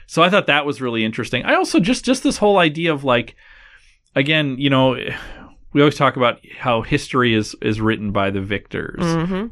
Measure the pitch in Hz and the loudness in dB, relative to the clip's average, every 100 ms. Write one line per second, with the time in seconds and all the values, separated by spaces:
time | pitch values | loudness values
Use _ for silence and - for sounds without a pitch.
0 | - - 180 196 170 147 147 139 123 113 | -6 2 4 4 2 0 0 -4 -2 0
1 | 110 113 113 123 - 330 370 330 185 254 | -2 -2 -4 -4 0 0 2 2 2 0
2 | - 262 285 - 208 196 165 151 170 147 | 0 0 0 2 2 4 2 2 -2 0
3 | 139 120 120 - - - - - _ _ | 2 2 0 -10 -20 -20 -20 -20 _ _
4 | _ 139 139 156 147 131 139 131 131 120 | _ -2 2 2 0 -2 0 4 2 0
5 | - - - - - - - 143 147 147 | -6 -10 -12 -16 -20 -20 -4 2 4 4
6 | 135 127 120 110 - - 131 113 110 143 | 0 2 0 0 -8 -8 -2 -2 0 -4
7 | - 131 120 110 107 - 107 107 110 110 | -2 0 2 2 0 -4 -4 0 0 -2
8 | 104 101 98 98 98 101 - 95 78 - | -2 -2 -2 -4 -4 -6 -6 -10 -8 -4
9 | 170 165 175 185 226 | -2 -2 -2 -4 -2